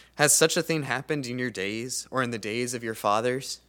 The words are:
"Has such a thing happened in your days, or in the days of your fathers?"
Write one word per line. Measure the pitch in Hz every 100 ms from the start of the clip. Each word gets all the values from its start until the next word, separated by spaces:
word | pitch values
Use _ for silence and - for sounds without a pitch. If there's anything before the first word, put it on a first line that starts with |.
| - -
"Has | 151
such | - 160 180
a |
thing | 160 160
happened | 131 123 - 151
in | 120 127
your | 127
days, | 101 98 110 127 - -
or | 127
in | 123
the | 117
days | 104 113 123
of | 120
your | 117 107
fathers?" | 107 107 120 127 - -